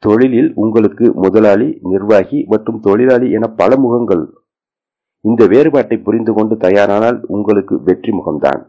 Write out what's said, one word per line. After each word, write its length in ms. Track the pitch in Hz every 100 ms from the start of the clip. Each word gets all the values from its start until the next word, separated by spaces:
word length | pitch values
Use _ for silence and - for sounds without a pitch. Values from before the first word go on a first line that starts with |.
தொழிலில் 480 | 107 107 131 120 156 -
உங்களுக்கு 580 | 107 113 107 104 120
முதலாளி, 680 | - 95 101 107 101 131 -
நிர்வாகி 640 | 90 95 101 107 92 143 -
மற்றும் 320 | 107 - 113
தொழிலாளி 520 | 110 101 127 127 127
என 160 | 107 117
பல 300 | 113 90 135
முகங்கள். 480 | 131 120 117 92 71 - _ _ _ _ _ _ _ _
இந்த 240 | 104 117 107
வேறுபாட்டை 520 | 110 156 143 131 113
புரிந்து 360 | 101 110 110
கொண்டு 220 | 107 107 110
தயாரானால் 680 | 92 98 101 101 113 120 113
உங்களுக்கு 560 | 98 104 101 95 -
வெற்றி 280 | 78 90 -
முகம்தான். 500 | 98 - 76 67 69